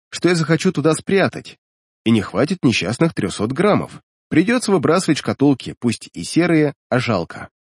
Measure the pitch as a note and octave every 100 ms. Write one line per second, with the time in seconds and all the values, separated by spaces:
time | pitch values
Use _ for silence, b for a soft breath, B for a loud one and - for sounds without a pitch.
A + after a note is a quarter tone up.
0 | _ - E3+ F3 D3+ E3 F#3 D#3+ D3 D#3
1 | - G3 D3+ - - - _ _ _ _
2 | A2 A2+ F#2 - C#3 F#3 C3 G#2+ F2 A2+
3 | E3 - F#2+ - G#2+ C3+ G3+ D3+ - -
4 | _ _ _ D3+ F#3 A#3+ - F#3+ C3+ E3+
5 | F3+ C#3+ - G#2 C#3+ - - - A#2+ G#2+
6 | - - - D#3+ E3+ D#3+ D3 - _ B2
7 | A#2+ G2+ E2 - - _